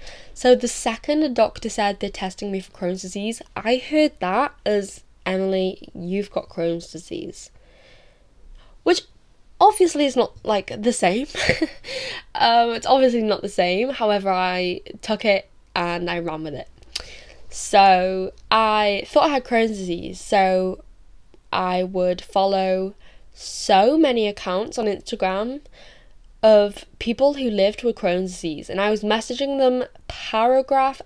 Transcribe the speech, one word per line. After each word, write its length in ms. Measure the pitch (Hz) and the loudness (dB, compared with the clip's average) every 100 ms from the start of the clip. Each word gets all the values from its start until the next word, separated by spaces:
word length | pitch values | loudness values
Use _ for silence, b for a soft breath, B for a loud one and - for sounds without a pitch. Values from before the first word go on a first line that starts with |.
| B B B | B B B
So 220 | - 254 254 | -2 4 4
the 120 | 233 | 2
second 540 | - 240 220 - 302 | -6 -6 -4 -2 0
a 80 | 302 | 0
doctor 400 | 240 214 - 226 | 0 0 -2 -8
said 300 | - 202 202 | -4 -4 -4
they're 100 | 202 | -8
testing 420 | - 190 - 208 | -8 -10 -8 -8
me 80 | 190 | -8
for 120 | 185 | -10
Crohn's 320 | - 180 185 | -8 -6 -6
disease, 380 | 185 202 208 226 - - | -8 -8 -6 -8 -12 -6
I 220 | 220 254 | 0 0
heard 360 | - 302 302 - | 2 2 2 2
that 360 | 180 202 285 - 208 | -2 0 -2 -4 -2
as, 380 | 208 196 - - _ - | -2 -2 -10 -20 _ -6
"Emily, 600 | 190 190 190 185 - - | -2 0 0 -2 -4 -12
you've 380 | - 175 190 196 | -12 -6 -4 -4
got 180 | - - | -8 -8
Crohn's 380 | - 170 170 170 | -4 -4 -4 -8
disease." 640 | 160 - - 165 - - b b b b b b b b b - b b b | -16 -12 -10 -10 -14 -20 b b b b b b b b b -20 b b b
Which 220 | 320 349 - - _ _ - - | 0 0 -2 -18 _ _ -20 2
obviously 440 | 392 415 349 294 285 | 4 6 2 2 0
is 120 | 254 | 2
not, 160 | 214 - | -2 -4
like, 380 | - 208 190 - | -4 -4 -4 -4
the 120 | 220 | -2
same. 340 | 233 185 208 285 | 0 0 0 -4
<laughs> 360 | - - - 320 B B B B B B - | -2 -2 0 -4 B B B B B B 0
Um, 360 | 233 233 233 | 2 4 2
it's 160 | 226 - | 0 2
obviously 340 | 269 262 240 | 4 4 4
not 220 | 214 196 | 0 0
the 40 | 202 | -2
same. 440 | - 180 185 254 | 0 0 0 -2
However, 380 | 254 214 202 196 | 0 0 2 0
I 520 | 185 185 180 180 180 - - | 0 0 -2 -4 -4 -10 -12
took 220 | - 214 | -6 -2
it 240 | 220 196 - - - - | 2 0 -2 -16 -12 -6
and 340 | 175 175 175 | -4 -4 -4
I 80 | 175 | -4
ran 240 | 170 156 | -6 -8
with 120 | 156 147 | -8 -10
it. 120 | - - - B B B B B B | -14 -20 -16 B B B B B B
So 840 | - - 202 196 185 185 190 185 - - | -14 2 6 8 6 2 -2 -6 -10 -2
I 560 | 220 220 214 208 202 - | 2 2 2 0 -2 0
thought 220 | 302 302 | 2 2
I 40 | |
had 120 | 277 - | 0 0
Crohn's 320 | 233 226 208 | 0 0 -2
disease. 420 | 185 175 - 185 | -6 -6 -8 -12
So 640 | - 208 190 185 185 185 - - - - - - - | 0 2 4 2 0 -6 -14 -20 -20 -20 -20 -20 -6
I 320 | 180 185 180 | -4 -2 -2
would 360 | 185 190 180 180 | -2 -2 -2 -2
follow 760 | - 196 196 190 190 185 190 - b b b | -2 0 2 2 0 0 -4 -8 b b b
so 600 | - - - - 190 220 311 | -18 -14 -8 2 6 6 6
many 320 | 294 240 208 | 4 2 0
accounts 520 | 202 196 180 233 247 | -2 -4 -4 -4 -4
on 60 | 220 | -4
Instagram 760 | 196 - 226 185 190 226 277 b b b b b b - - | -4 -6 -4 -2 -2 -4 -8 b b b b b b -20 2
of 440 | 220 208 208 202 - - | 6 8 6 -2 -16 -8
people 360 | 233 233 277 277 | -6 2 2 2
who 140 | 247 | -2
lived 340 | 202 196 208 | 2 2 2
with 120 | 240 - | -2 0
Crohn's 360 | 196 180 185 | 0 0 -2
disease, 380 | 180 170 151 - | -6 -8 -8 -6
and 120 | 190 | -2
I 100 | 208 | 0
was 100 | 214 | 0
messaging 580 | 208 220 - 240 277 277 | 0 -2 -2 -4 -2 2
them 260 | 254 254 - - - | 2 2 -2 -10 -18
paragraph 920 | - - 220 233 262 262 269 269 262 | -14 -4 0 4 2 2 2 2 -2